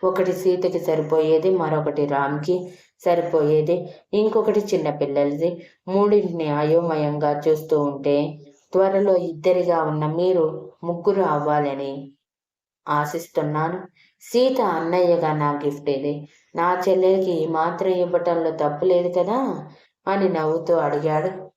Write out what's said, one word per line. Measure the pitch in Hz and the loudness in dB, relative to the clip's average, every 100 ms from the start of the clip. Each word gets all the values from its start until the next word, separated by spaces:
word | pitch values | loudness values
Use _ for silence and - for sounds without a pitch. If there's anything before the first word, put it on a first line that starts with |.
ఒకటి | 185 185 185 | 0 0 0
సీతకి | 170 185 180 180 170 | 0 0 0 0 -2
సరిపోయేది, | 165 160 156 160 156 160 180 | -2 -2 0 0 4 2 2
మరొకటి | 190 160 156 151 147 143 | 0 0 -2 -2 -2 -2
రామ్కి | 143 139 147 151 180 180 - _ _ | 0 -2 -2 -2 -2 -2 -16 _ _
సరిపోయేది, | 180 170 170 160 147 156 151 170 175 - _ | 0 0 2 2 4 2 2 0 -2 -16 _
ఇంకొకటి | 208 214 220 214 202 | 0 2 2 2 0
చిన్న | 202 175 151 | 0 -2 -2
పిల్లలది. | 143 143 139 143 147 165 175 - _ - | -2 -2 0 0 0 -2 -4 -14 _ -4
మూడింటిని | 190 202 208 190 170 156 | 0 4 4 2 -4 -2
అయోమయంగా | 147 151 165 170 156 147 147 147 147 | 0 2 2 2 0 -2 0 0 0
చూస్తూ | 160 156 156 156 | 0 0 2 0
ఉంటే, | 143 139 147 143 147 - - _ _ | 0 -2 0 0 0 -6 -20 _ _
"త్వరలో | 185 190 196 202 180 | 2 2 2 2 2
ఇద్దరిగా | 170 160 180 180 175 165 | 0 -2 0 2 2 0
ఉన్న | 156 151 151 | 0 -2 -2
మీరు | 160 180 185 156 - - - | 0 0 2 0 -2 -14 -12
ముగ్గురు | 170 175 202 196 180 | -8 -4 0 0 0
అవ్వాలని | 147 147 147 147 139 139 139 139 _ _ _ _ _ _ _ - | 0 0 0 0 -4 -6 -8 -12 _ _ _ _ _ _ _ -4
ఆశిస్తున్నాను. | 147 151 170 - - 151 151 160 185 - _ _ _ | -2 -2 -6 -4 -4 -2 -2 -4 -6 -12 _ _ _
సీత | - 233 262 262 214 | -4 2 2 2 0
అన్నయ్యగా | 165 165 180 175 170 160 | 0 -2 2 4 2 2
నా | 151 147 | 0 0
గిఫ్ట్ | 143 147 143 - | 0 -4 -4 -4
ఇది, | 139 147 147 147 _ _ | -4 -2 -6 -10 _ _
నా | 165 170 180 | -2 0 0
చెల్లెలకి | 196 185 185 190 185 170 | 2 2 4 2 2 -2
ఈ | 160 | -2
మాత్రం | 165 165 175 190 180 | 0 -2 -2 -2 0
ఇవ్వటంలో | 180 175 175 170 160 156 | 0 0 0 0 -2 0
తప్పు | 147 - | -2 0
లేదు | 185 175 175 | 2 2 2
కదా?" | 180 175 233 262 165 151 - _ _ - | 0 0 0 -2 -6 -10 -20 _ _ -4
అని | 196 190 | 0 0
నవ్వుతూ | 165 156 160 160 170 | 0 0 -2 0 0
అడిగాడు. | 147 147 151 156 180 190 - | 2 0 0 0 -2 -6 -16